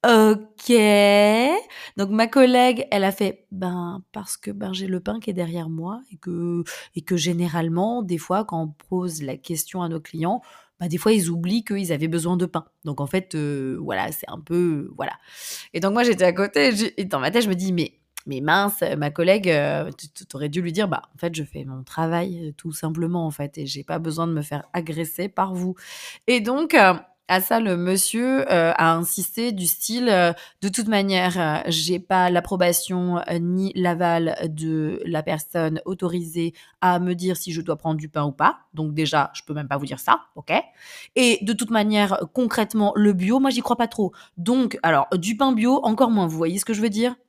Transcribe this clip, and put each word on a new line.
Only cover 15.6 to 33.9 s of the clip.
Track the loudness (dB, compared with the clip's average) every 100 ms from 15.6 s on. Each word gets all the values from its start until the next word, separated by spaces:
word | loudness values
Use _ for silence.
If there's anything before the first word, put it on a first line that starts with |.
| -10
Et | -4
donc, | -2
moi, | 2
j'étais | 2 4
à | 4
côté, | 4 0 4 4 4
j'ai, | -2 -4
et | -4
dans | -2
ma | 0
tête, | 2
je | 2
me |
dis, « | 0 0
Mais, | 0 -2 _ _ -18 -10
mais | -4
mince, | 2 2 2 0 -2 -2
ma | -4
collègue, | 0 2 2 2
euh, | 2 2 -2 -4 -10
tu, | -18
tu, | -20 -16
t'aurais | -8 -4
dû | -4
lui | -4
dire, | -2 -2
bah, | -4 -8
en | -8
fait, | -8
je | -6
fais | -10 -10
mon | -12 -12
travail, | -12 -4 -2 -2 -2 -6 -10
euh, |
tout | -10 -12
simplement, | -6 -6 -4 -2 -2 -4
en |
fait, | -6 -8 -8
et | -10
j'ai | -10
pas | -8 -6
besoin | -4 -4 -2
de |
me | -2
faire | -4 -8 -6
agresser | -8 -6 -6 -6 -6 -6
par | -2 -2
vous. » | -2 -6 -6 -14 -16 -16 -6 2
Et | 2
donc, | 2 -2 4
euh, | 6 6 4 -6 _ -2
à | 0
ça, | 2 0
le | 2 0
monsieur, | 0 0 0 0 0 0 2
euh, | 2 4 4
a | 4
insisté | 4 0 -4 -6 -4 -4
du | -2 -2
style, | -4 -4 -2 2
euh, « | 4 4 0 -12 _
De | -4
toute | -2 0
manière, | 0 2 2 0 0
euh, | 0 0 -2
j'ai | -4 -2 -4
pas | 0 2 4
l'approbation, | 2 0 2 2 2 -2 -2 0 -2
euh, | -2 -2
ni | 0 0 -2
l'aval | 0 0